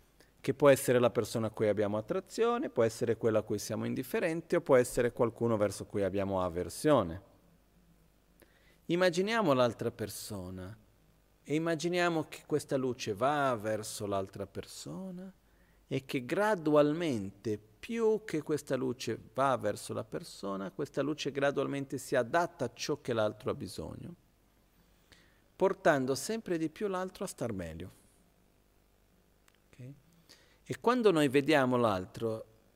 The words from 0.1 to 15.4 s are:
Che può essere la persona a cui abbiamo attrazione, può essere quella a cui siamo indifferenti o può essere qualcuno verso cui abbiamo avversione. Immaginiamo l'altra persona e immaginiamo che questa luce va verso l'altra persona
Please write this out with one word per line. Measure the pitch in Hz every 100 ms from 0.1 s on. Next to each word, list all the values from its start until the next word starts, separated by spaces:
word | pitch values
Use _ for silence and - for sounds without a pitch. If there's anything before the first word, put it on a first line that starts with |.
| _ _ _
Che | -
può | - 143
essere | 135 - 123
la | 120
persona | 123 107 120 110
a |
cui | - 107
abbiamo | 101 101 107
attrazione, | 110 - - - 233 240 311
può | -
essere | 117 - 117 110
quella | 117 107
a |
cui | 104 107
siamo | - 110
indifferenti | 117 123 131 220 185 165 - 175
o |
può | 165 131
essere | 123 - 120
qualcuno | - 120 - 117 110
verso | 101 -
cui | 98 104
abbiamo | 95 98 98 95
avversione. | 90 87 82 - 151 139 87 95 - _ _ _ _ _ _ _ _ _ _ _ - _ _ _ -
Immaginiamo | 170 180 160 202 226 185
l'altra | 127 123 - 117
persona | - 104 - - 104 92 92 92 110 - _ _ _ _ _
e | -
immaginiamo | 151 165 165 170 175 175 165 151
che | - -
questa | 147 - 143
luce | 127 120 117
va | 95 131 147 135
verso | 117 107 107 110 - 104
l'altra | 98 95 98 95
persona | 98 - - 139 170 190 180 190 -